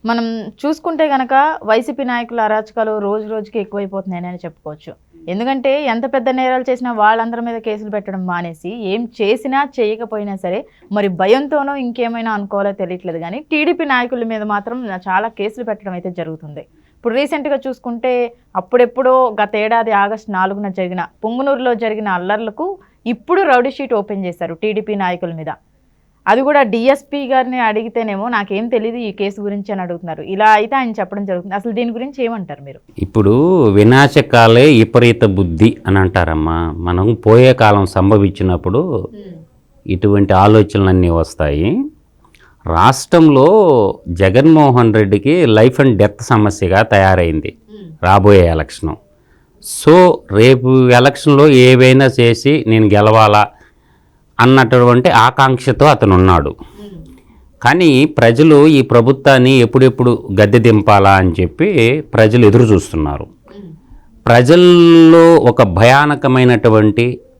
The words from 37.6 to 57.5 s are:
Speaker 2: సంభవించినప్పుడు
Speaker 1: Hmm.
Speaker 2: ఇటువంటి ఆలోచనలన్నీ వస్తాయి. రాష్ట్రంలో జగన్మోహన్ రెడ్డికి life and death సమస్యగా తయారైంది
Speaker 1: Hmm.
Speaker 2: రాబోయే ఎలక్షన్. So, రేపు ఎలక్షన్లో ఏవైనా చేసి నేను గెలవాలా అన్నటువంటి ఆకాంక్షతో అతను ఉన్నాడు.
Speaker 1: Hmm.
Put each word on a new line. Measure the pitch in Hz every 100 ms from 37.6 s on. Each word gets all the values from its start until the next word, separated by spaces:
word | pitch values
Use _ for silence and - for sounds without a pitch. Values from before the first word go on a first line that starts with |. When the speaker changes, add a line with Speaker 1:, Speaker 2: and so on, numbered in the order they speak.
| 110 104 95
Speaker 2:
సంభవించినప్పుడు | - 95 107 98 92 95 87 90 107 180 120 90
Speaker 1:
Hmm. | - 196 165 160 _ _ _ -
Speaker 2:
ఇటువంటి | 92 104 101 98
ఆలోచనలన్నీ | 95 101 110 104 101 95 92 87
వస్తాయి. | 82 82 - 76 73 92 196 285 311 _ _ _ _ _ _ -
రాష్ట్రంలో | 82 104 131 - 175 160 135 143 220 185 131 98 - -
జగన్మోహన్ | 87 95 104 151 156 143 123 117
రెడ్డికి | 107 101 104 117 170 147
life | 107 120 131
and | 135
death | 101 104 -
సమస్యగా | - 113 104 92 92 95
తయారైంది | 110 104 95 90 85 78 73 - _
Speaker 1:
Hmm. | - - 156
Speaker 2:
రాబోయే | 87 101 98 101 85
ఎలక్షన్. | 80 76 - 80 76 _ _ _ _ _ _ - - -
So, | 170 180 - _
రేపు | 101 120 131 127 131 127
ఎలక్షన్లో | 123 131 139 156 139 151
ఏవైనా | 131 127 127 127 127 135 123
చేసి | 117 113 139 151 110
నేను | 110 107
గెలవాలా | 104 107 110 107 107 104 _ _ _ _ _ _ _ _ -
అన్నటువంటి | 120 131 127 127 120 123 127
ఆకాంక్షతో | 117 117 127 135 127 - 123 143
అతను | 139 104 92
ఉన్నాడు. | 92 87 71
Speaker 1:
Hmm. | - - - 208 170 - - _ _ _